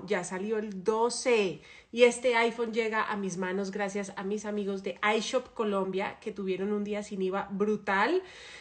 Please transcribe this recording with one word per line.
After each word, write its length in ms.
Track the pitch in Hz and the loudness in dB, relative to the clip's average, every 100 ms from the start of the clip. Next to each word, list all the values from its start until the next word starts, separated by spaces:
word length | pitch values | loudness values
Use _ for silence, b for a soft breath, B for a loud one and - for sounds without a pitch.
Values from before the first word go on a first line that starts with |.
| 185 | -2
ya 180 | 190 | -2
salió 360 | 175 185 208 220 | -2 -4 -2 -2
el 240 | 214 190 | -4 -2
doce 800 | 180 220 233 233 262 233 196 147 B B B | 0 2 2 2 4 4 4 -2 B B B
y 120 | 233 | 6
este 320 | 240 240 254 233 | 6 6 2 4
iPhone 360 | 240 220 233 | 2 0 -2
llega 320 | 220 220 220 | 0 0 0
a 140 | - 208 | -2 -2
mis 200 | 196 175 | -4 -2
manos 340 | 185 190 190 | -2 -2 -2
gracias 420 | 202 202 202 196 196 | -2 -2 -2 -6 -6
a 80 | |
mis 220 | 196 208 208 | -4 -4 -2
amigos 380 | 208 196 196 | -4 -2 -4
de 160 | 196 - 208 220 | -6 -2 2 2
iShop 380 | 214 262 254 - | 2 -2 -2 -2
Colombia 640 | 214 196 190 185 208 - | 0 2 0 0 -2 -6
que 120 | 226 | -10
tuvieron 400 | 202 190 180 196 | -6 -4 -2 0
un 120 | 208 | -2
día 180 | 208 208 | -2 -4
sin 220 | 208 202 | -6 -2
iva 240 | 190 190 196 | -2 -2 -4
brutal. 720 | 196 214 214 208 196 220 359 370 B B B | -2 0 0 0 2 4 2 -2 B B B